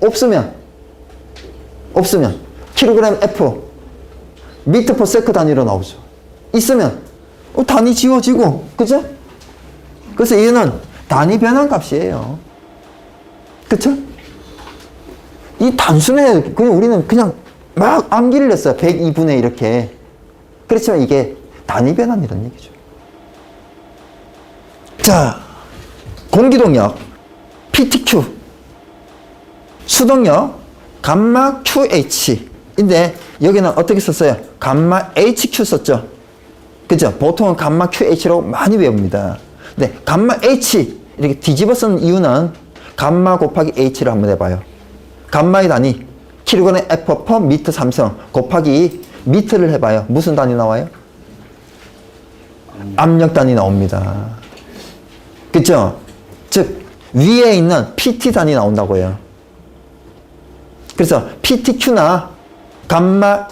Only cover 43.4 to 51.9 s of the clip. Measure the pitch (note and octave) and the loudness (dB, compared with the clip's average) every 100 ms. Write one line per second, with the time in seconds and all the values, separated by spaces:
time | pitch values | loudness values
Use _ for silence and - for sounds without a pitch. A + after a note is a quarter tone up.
43.4 | D3+ F#3 D#3 - C3+ C3+ B2+ A2 G#2 F#2+ | 0 0 -2 0 -2 0 -2 0 0 0
44.4 | F2+ F#2 - - - - - - - D3+ | -2 -4 -8 -20 -20 -20 -20 -20 -6 0
45.4 | E3 F#3+ F#3 B2+ C3+ A#2+ - - - - | 2 2 2 2 0 -2 -10 -20 -20 -10
46.4 | - F#3+ F#3 F#3 - E3 - D3+ - A3+ | -2 2 2 2 0 -4 -2 -4 0 0
47.4 | D#3 D3 E3+ - B2+ B2 A2 - - C3 | 2 0 -2 -4 -2 0 -2 -4 -6 -4
48.4 | B2+ F3 D3+ C#3+ F3 - - - B2+ F3+ | -2 0 2 2 0 -2 -20 -8 0 0
49.4 | G#3+ G#3 E3+ D3 A2+ A2 G#2+ C3 D#3+ D3 | 2 0 2 0 0 0 0 -2 0 0
50.4 | C3 A#2+ A2 A2+ D#3+ - - - - - | 0 0 0 -2 -6 -14 -20 -20 -20 -20
51.4 | - - - - - | -20 -20 -20 -20 -20